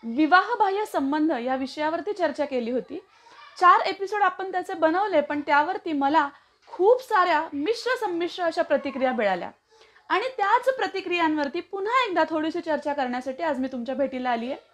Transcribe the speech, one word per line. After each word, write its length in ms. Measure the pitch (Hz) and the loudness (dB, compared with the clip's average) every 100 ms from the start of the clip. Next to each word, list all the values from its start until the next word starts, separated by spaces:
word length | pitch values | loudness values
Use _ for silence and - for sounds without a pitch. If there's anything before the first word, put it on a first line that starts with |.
विवाहबाह्य 800 | 226 233 311 359 392 466 415 392 415 | -6 0 4 4 4 0 2 0 -2
संबंध 480 | 349 269 302 311 269 | -2 0 2 2 0
या 120 | 240 262 | -2 -2
विषयावरती 580 | 262 - 302 330 370 | -4 -2 -2 -2 -4
चर्चा 320 | 403 320 277 285 | -2 -2 0 -2
केली 260 | 254 226 | -2 -2
होती. 280 | 254 - 311 - _ - - - - | -4 -4 -14 -14 _ -20 -20 -20 4
चार 200 | 359 415 | 6 8
एपिसोड 420 | - - 381 415 | 4 -2 -4 0
आपण 300 | 381 370 381 | 0 0 -6
त्याचे 220 | 359 359 | -6 -6
बनवले, 480 | 359 320 339 415 330 | 0 2 2 2 0
पण 200 | 294 294 | 0 -4
त्यावरती 520 | 294 285 302 370 349 | 0 2 2 -2 -4
मला 360 | 294 277 311 285 - _ _ _ | 0 2 2 2 -6 _ _ _
खूप 340 | - 370 494 | 2 4 4
साऱ्या 460 | - 415 359 302 330 | 2 2 4 2 0
मिश्र 420 | 285 302 453 466 508 | -4 -2 -2 -2 -2
संमिश्र 480 | 427 339 339 - | -2 -2 -4 -2
अशा 180 | 339 330 | -2 0
प्रतिक्रिया 500 | 320 285 277 262 254 | 0 0 0 -2 0
मिळाल्या 400 | 233 208 180 175 - _ _ _ _ _ | 2 0 0 -4 -14 _ _ _ _ _
आणि 160 | 349 508 523 | -2 -2 -2
त्याच 320 | 403 466 494 523 | 2 2 2 0
प्रतिक्रियांवरती 840 | 403 381 359 349 330 311 277 339 | -2 -4 -2 0 2 2 -2 -4
पुन्हा 480 | 349 392 392 508 480 | -8 -6 0 0 2
एकदा 140 | 349 320 | 0 0
थोडीशी 320 | 320 320 339 | 0 -2 -4
चर्चा 320 | 330 294 294 | -4 -4 -2
करण्यासाठी 500 | 285 247 247 262 262 | -2 -2 -4 -6 -4
आज 160 | 330 262 | -4 -2
मी 80 | 262 | -4
तुमच्या 280 | 262 233 262 | -4 -6 -2
भेटीला 340 | 269 262 254 | -2 -2 -2
आली 220 | 233 240 | -2 -4
आहे. 80 | 285 _ | -8 _